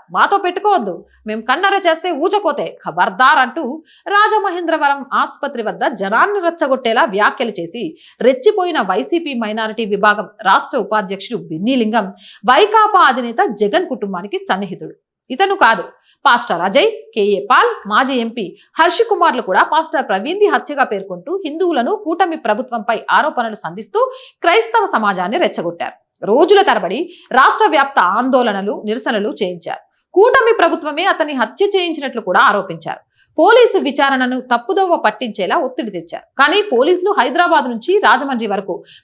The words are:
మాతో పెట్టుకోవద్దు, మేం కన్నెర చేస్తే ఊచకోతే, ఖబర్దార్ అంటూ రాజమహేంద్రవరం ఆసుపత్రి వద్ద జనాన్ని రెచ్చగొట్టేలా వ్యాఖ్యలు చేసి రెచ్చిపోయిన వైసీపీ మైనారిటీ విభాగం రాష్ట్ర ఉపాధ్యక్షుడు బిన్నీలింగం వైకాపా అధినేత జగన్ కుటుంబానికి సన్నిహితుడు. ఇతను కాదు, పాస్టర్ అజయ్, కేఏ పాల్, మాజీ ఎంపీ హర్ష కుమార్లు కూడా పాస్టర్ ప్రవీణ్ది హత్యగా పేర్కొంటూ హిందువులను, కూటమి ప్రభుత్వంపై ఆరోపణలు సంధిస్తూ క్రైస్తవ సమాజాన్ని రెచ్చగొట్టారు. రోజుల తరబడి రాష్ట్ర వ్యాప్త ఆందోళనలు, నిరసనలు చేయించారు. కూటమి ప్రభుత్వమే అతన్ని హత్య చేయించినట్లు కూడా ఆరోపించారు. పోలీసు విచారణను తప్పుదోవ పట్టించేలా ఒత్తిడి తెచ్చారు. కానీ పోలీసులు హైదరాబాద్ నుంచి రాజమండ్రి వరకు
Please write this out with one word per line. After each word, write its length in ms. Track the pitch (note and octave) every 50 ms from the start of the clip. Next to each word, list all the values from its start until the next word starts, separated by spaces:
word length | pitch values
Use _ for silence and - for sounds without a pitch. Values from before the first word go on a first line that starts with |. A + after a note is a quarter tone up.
| _ _
మాతో 260 | E3+ F#3 A3+ D4+ G4+ G4
పెట్టుకోవద్దు, 680 | G4 F4+ F4+ F#4+ - G#4 G4+ F4 E4 G3 E3+ - - _ _ _ _ G#3+
మేం 140 | G#3+ A3+
కన్నెర 400 | A3 A#3 B3+ D4+ F#4+ G4 G4 G4 F#4+ F4
చేస్తే 240 | D#4+ D#4+ E4 F#4
ఊచకోతే, 680 | E4+ C4 D4+ F#4 D#4+ G4+ G#4 D#4+ C#4+ B3+ F3+ E3 - - -
ఖబర్దార్ 540 | F#3 D3+ E3+ F3+ G#3+ F#3+ F#3 B3+ C4+ D4+ D4+
అంటూ 440 | C4 B3 - D#4+ D#4 A#3 C#4 D#4+ - _ _ _ _ E4+
రాజమహేంద్రవరం 1000 | G4 G4+ G#4+ A4 G#4+ G#4+ G4 G4+ E4+ F4 F4 E4+ D#4+ D4+ D4 C#4+ C#4+ C#4 B3+ - -
ఆసుపత్రి 500 | A3 C4+ C#4+ - _ - C#4 C#4+ A#3+ G#3+
వద్ద 160 | G#3+ F#3 F3 B3 D#4+ C4+
జనాన్ని 460 | F#3+ G3 G3 G#3 A#3+ D#4+ G4 G#4 G#4
రెచ్చగొట్టేలా 680 | F4 E4+ E4 E4+ D#4+ C#4 C4 A#3 B3 A3+ A3 A#3+ D#4
వ్యాఖ్యలు 460 | C#4+ F#3+ G3+ G#3+ A#3+ B3 - B3 A#3 G3+ -
చేసి 380 | E3+ E3 - A#3+ A3+ D#3+ - _ _ - _ _
రెచ్చిపోయిన 600 | - B3+ C4+ C4 - G#4+ G#4 G#4+ F4+ F4 E4 D4
వైసీపీ 520 | A3+ F#3 F#3 G3+ - - E4+ E4+ E4+ D4 C#4
మైనారిటీ 520 | A#3+ A3+ G#3 G#3+ A3+ A3 A3 A3 A3 A#3
విభాగం 440 | G3 G#3 G3 G#3 G#3 G#3 G#3 G3 F3 _ _
రాష్ట్ర 360 | - F#3+ G3 C#4 C#4 - - C4
ఉపాధ్యక్షుడు 600 | G3 - A3 G#3+ G3+ F#3 G3 F#3+ G3 - B3 F#3+ E3
బిన్నీలింగం 640 | E3 D#3+ D#3+ F#3+ A#3 C4+ B3+ A3+ G#3+ G#3+ A#3 G#3 F#3+ G3 _ - - - - -
వైకాపా 560 | G3 B3+ C#4+ G#4 G4+ G#4+ A4 G#4+ G#4 G#4 F4+
అధినేత 360 | E4 C#4+ B3+ B3 B3 A#3 A3+ A#3+ G4+ G4
జగన్ 380 | A3+ - G#3+ G3+ G3+ E4+ F#4 -
కుటుంబానికి 480 | C4 G#3+ - G3 F#3+ F3 F#3 G3+ - F#4+
సన్నిహితుడు. 560 | - - G3 F#3+ G3+ F3 F3+ E3 E3 - - _ _ _ _ _ _ _
ఇతను 260 | B3 B3+ F#4+ G4 G4
కాదు, 280 | - D4+ A3+ A3+ F#3 - - - _ _ _ _ _ _
పాస్టర్ 360 | C#4 A#3+ A#3 A#3 - G3 E3+
అజయ్, 300 | E3+ G3 F#3+ C4+ F4+ A4+ A4 - - - _
కేఏ 300 | A3+ G3 G#3 G3+ F#3 F#3
పాల్, 440 | G3 B3+ D#4 G#4+ A#4+ A4 - - G3+
మాజీ 240 | G#3 A3 C4+ B3+ C#4
ఎంపీ 440 | B3 A#3 A3+ A3 B3 G3+ E3 - _ _ _ _ -
హర్ష 200 | D#4+ F4 E4+ - A4+ -
కుమార్లు 320 | G4+ F4 F4 D#4+ B3 B3+
కూడా 220 | G#3 G3+ F#3 G#3 D#4
పాస్టర్ 440 | - D#4+ D#4 D#4+ D#4 - D4+ B3 -
ప్రవీణ్ది 400 | - B3 G#3+ C#4 F4+ G#4 G#4 F#4
హత్యగా 360 | D4 B3 - - D4 C#4 C4
పేర్కొంటూ 580 | - A3 G3 F#3+ - F#3 F3 F3 - F4 G4 G4+
హిందువులను, 500 | D4+ C#4 D#4+ F#4 F4 E4 B3+ A#3 C#4 G4+
కూటమి 420 | G#4+ - D#4 E4+ E4+ F#4+ F4 D#4+ -
ప్రభుత్వంపై 640 | - A3+ G#3+ G#3 - - A#3 A#3 G#3 - A3+ G3 - -
ఆరోపణలు 440 | E3+ G3 A#3+ D4+ D4+ C4+ A#3 A3+ G#3+
సంధిస్తూ 560 | G3+ - E3 E3+ G3 G#3+ - _ G#4 B4+ C5 B4+ - - - _ _
క్రైస్తవ 440 | - F4 E4+ A4+ A4+ - - A4+ G4+
సమాజాన్ని 520 | F4+ - A#3 A3 G#3 G3 C4 A#3 F3+ A#3 F4
రెచ్చగొట్టారు. 880 | E4+ G#3 - - E3+ F3 E3 - - B2+ - _ _ _ _ _ -
రోజుల 360 | F3+ G#3 C4+ E4+ E4 G#4 -
తరబడి 520 | - D4 B3 A3 F#3 E3+ F#3+ B3+ F4+ - - - - _
రాష్ట్ర 360 | - B3 C#4 F#4 G#4+ A4 A4 G4+
వ్యాప్త 300 | D#4 D4+ C#4 C#4+ - B3+
ఆందోళనలు, 840 | G3 F3 F#3+ A3+ A#3+ C4 B3+ C4 A#3+ A#3 G3+ G3 F#3+ G3+ C4+ E4+ -
నిరసనలు 500 | G#3 G#3+ B3 A3+ - B3 G#3 G3+ A#3 D4 - G#3+
చేయించారు. 360 | F3+ F3+ E3+ - - - - - _ _ _ _ _ _
కూటమి 400 | F4 G4+ B4 B4 C5+ A#4 A#4 A4+ -
ప్రభుత్వమే 480 | F4+ E4+ D4 E4 D4+ D4+ D4 D4 F4+
అతన్ని 280 | G4 F4+ F4+ D#4+ D4+ D4+
హత్య 320 | C4 A3+ A3+ - - G4
చేయించినట్లు 560 | G#4 G4+ F#4+ F4+ F4 D#4+ C#4+ C#4 C4 B3+ A#3
కూడా 180 | G#3+ F#3 F3+ G3
ఆరోపించారు. 760 | A#3+ B3+ G3+ G3+ F#3 - E3+ D#3+ - D3+ - - _ _ _ _ _ _ _ -
పోలీసు 380 | D#4 F#4+ A4+ B4+ B4 - G4+ F#4+
విచారణను 640 | B3+ C#4+ - - C#4+ C#4 C4+ B3+ B3+ B3 B3+ C4
తప్పుదోవ 540 | B3 B3+ B3 A#3 A#3+ - F#4+ G4 F#4+ F#4 E4+
పట్టించేలా 600 | D#4 - G#3+ G#3+ - C4 A#3 G3+ - F#3+ F3 A#3+ E4+
ఒత్తిడి 340 | D4+ C4 - - C#4+ G#3+
తెచ్చారు. 320 | F3+ F3 E3 - - - - _ _ -
కానీ 240 | C4+ D4+ F4 G#4
పోలీసులు 540 | G#4 - - A3+ C4 D#4 F#4 F4+ - G#4 G4+ -
హైదరాబాద్ 500 | A#3 D4 C4 E4+ F4 F4 E4+ D4+ A3+ B3+
నుంచి 300 | A#3+ A3 - - F#4 G#4
రాజమండ్రి 480 | - - F4+ G4 C#4+ C#4 C4 A#3 A3+ G#3
వరకు 360 | G3 G3+ G3 - F3 E3 - - - -